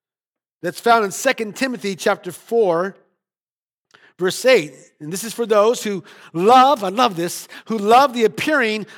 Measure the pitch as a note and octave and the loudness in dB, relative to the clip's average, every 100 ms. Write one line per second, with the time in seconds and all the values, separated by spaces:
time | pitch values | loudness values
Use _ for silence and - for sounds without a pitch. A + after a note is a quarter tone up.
0 | _ _ _ _ _ _ E3+ F#3 A#3 A#3 | _ _ _ _ _ _ -10 -4 2 2
1 | G3+ - C4 B3+ A3 - C4 A#3 G3 F#3 | 0 -4 -4 -2 -4 -6 -6 -6 -8 -4
2 | A3 G3 F3+ - - A#3 G#3 E3 F#3+ F#3+ | -2 -2 -6 -16 -6 -2 0 0 -4 -8
3 | _ _ _ _ _ _ _ _ _ _ | _ _ _ _ _ _ _ _ _ _
4 | _ - F#3 F3 B3 B3 D3+ - - _ | _ -6 -4 -2 2 2 2 -10 -20 _
5 | D3+ F3+ A3+ G#3 A#3 G#3+ G#3+ B3 G#3+ G3 | -12 -10 -10 -6 0 2 2 0 -4 -8
6 | - - - D#3+ F#3+ B3+ B3+ C#4+ G3 G3+ | -10 -20 -12 -2 4 6 6 2 -2 -2
7 | B3 F3 F3 - - - - A3+ G3+ A#3 | -2 -2 -8 -8 -14 -18 -8 -4 4 4
8 | C#4 A#3+ G#3+ - - D4+ A3+ G#3+ G3 | 4 2 -2 -2 -2 0 0 -4 -8